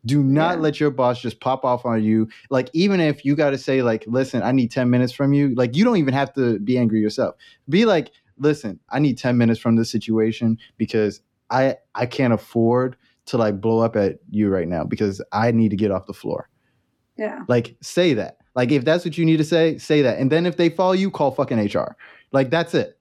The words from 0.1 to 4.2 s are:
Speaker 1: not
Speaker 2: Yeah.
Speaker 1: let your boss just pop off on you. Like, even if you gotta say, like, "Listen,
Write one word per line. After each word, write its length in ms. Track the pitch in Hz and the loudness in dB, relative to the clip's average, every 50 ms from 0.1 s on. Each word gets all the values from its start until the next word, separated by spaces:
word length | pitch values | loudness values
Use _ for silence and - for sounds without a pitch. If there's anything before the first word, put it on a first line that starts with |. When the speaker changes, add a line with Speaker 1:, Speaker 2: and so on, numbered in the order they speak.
| 135 147 139 | 0 2 2
Speaker 1:
not 320 | 135 135 151 156 170 180 | 4 4 2 2 0 0
Speaker 2:
Yeah. 40 | 170 156 | 0 -2
Speaker 1:
let 160 | 151 147 - | -2 -2 0
your 100 | 156 147 | -2 -2
boss 320 | 131 127 127 123 123 120 | 0 2 0 0 0 -2
just 180 | - 120 110 _ | -6 -8 -10 _
pop 240 | - 131 131 131 - | -4 -4 -4 -2 0
off 220 | 131 123 120 - | -2 -2 -2 -2
on 180 | 123 117 113 107 | -2 -2 0 2
you. 240 | 110 110 110 110 110 - - - _ | 2 2 2 0 -2 -6 -20 -10 _
Like, 200 | 139 127 127 - - | -2 -2 -2 0 -2
even 260 | 160 185 202 196 185 | 0 2 2 2 2
if 240 | 165 151 143 - - | 2 0 0 -2 -2
you 120 | 139 147 | -2 0
gotta 220 | 160 151 143 135 | 2 2 0 0
say, 260 | 131 - - 135 135 127 | -2 -2 -2 0 0 2
like, 200 | 120 110 110 - | 0 0 -2 -4
"Listen, 340 | 113 117 131 | -2 -2 -2